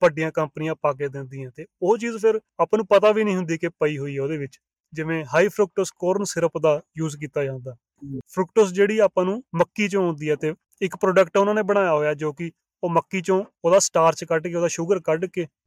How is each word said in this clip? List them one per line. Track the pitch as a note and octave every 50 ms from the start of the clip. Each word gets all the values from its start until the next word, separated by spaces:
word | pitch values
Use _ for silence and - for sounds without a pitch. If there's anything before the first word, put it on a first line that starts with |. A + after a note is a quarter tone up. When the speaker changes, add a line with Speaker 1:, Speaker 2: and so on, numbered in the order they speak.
| F#3
Speaker 1:
ਵੱਡੀਆਂ | E3+ D3 D#3 D#3+ D#3+
ਕੰਪਨੀਆਂ | - E3 D#3 D3 - D#3 D#3 D#3+ D#3+
ਪਾ | - - D3 C#3
ਕੇ | C3 C#3+
ਦਿੰਦੀਆਂ, | C#3+ C3 C#3 C3+ B2+ C3+ C3+ C3+ B2+
ਤੇ | - - D#3+ - _ -
ਉਹ | F#3 F3 A3+
ਚੀਜ਼ | G#3+ A3+ A#3 A3+
ਫਿਰ | G#3+ G3 A3+ A3 A3 - _ _ -
ਆਪਾਂ | E3+ - -
ਨੂੰ | G#3+ A3
ਪਤਾ | - G#3 G3 G3 G#3+
ਵੀ | G#3+ A3 G#3+
ਨਹੀਂ | G#3 F#3+
ਹੁੰਦੀ | F#3 F3+ D#3+ E3
ਕਿ | D#3+ F3 E3+
ਪਈ | - - D#3 D3+ D3+
ਹੋਈ | C#3 C#3 C#3+ C#3
ਹੈ | C#3
ਉਹਦੇ | C3+ C#3+ D#3+
ਵਿੱਚ। | D3+ C#3 C#3 - - _ _ _ _ _ _ -
ਜਿਵੇਂ | D#3 D#3 D#3+ E3 E3 D#3
ਹਾਈ | A#2+ B2+ D#3+ F#3
ਫਰੂਕਟੋਜ਼ | G3+ - - G#3 F3 - - F#3+ - -
ਕੋਰਨ | - F3+ F3 F#3+ G3+ G#3
ਸਿਰਪ | - - E3+ E3 D#3+ -
ਦਾ | E3 D3+ D#3 D3 D3+ - _ -
ਯੂਜ਼ | D#3 D#3+ D#3 D3
ਕੀਤਾ | D3 D3+ C#3 - D3+ C#3+
ਜਾਂਦਾ। | C3+ C3+ C3 B2 C3
Speaker 2:
ਹਮ। | A#2+ - _ _ _ - C#3+ C#3 C#3 B2+ -
Speaker 1:
ਫਰੂਕਟੋਜ਼ | _ - F#3 F#3 - - A3+ G#3 F#3+ F3+
ਜਿਹੜੀ | F#3+ G3+ G3+ A3 A3
ਆਪਾਂ | G#3 F#3 - F#3+ F3+
ਨੂੰ | F#3 G3+ B3 - _ -
ਮੱਕੀ | E3 E3+ - _ - G#3
'ਚੋਂ | G3 F#3+ G3 F#3
ਆਉਂਦੀ | F3 D#3+ C#3+ D3+ D3+
ਹੈ | D3+
ਤੇ | D3 D#3 D#3 E3 - _ _ _ -
ਇੱਕ | G3+ F3+ -
ਪ੍ਰੋਡਕਟ | - - F#3+ F3+ F#3+ F#3+ E3 -
ਉਹਨਾਂ | G3+ G3 G#3 G#3+
ਨੇ | G#3+ G#3
ਬਣਾਇਆ | F#3 G3+ G3+ G3 F3 D#3
ਹੋਇਆ | D3 D3+ D3+ D3+
ਜੋ | C#3+ D#3 D3+ C#3+
ਕਿ | - E3+ E3 - _ _ _ _ _ -
ਉਹ | F3
ਮੱਕੀ | E3 E3 - _ - F#3+
ਚੋਂ | E3 - F#3+ F#3+ G#3 - _ _ -
ਉਹਦਾ | E3+ F3+ G3
ਸਟਾਰਚ | - - - E3+ D#3+ E3 D#3 - F3
ਕੱਢ | - E3+ D#3+ D#3
ਕੇ, | F3+ E3+
ਉਹਦਾ | E3+ F3
ਸ਼ੂਗਰ | E3 - - E3 E3+ G3+ F3+
ਕੱਢ | - - D#3+ E3 F#3
ਕੇ | F3+ - F#3 E3 - _ _ _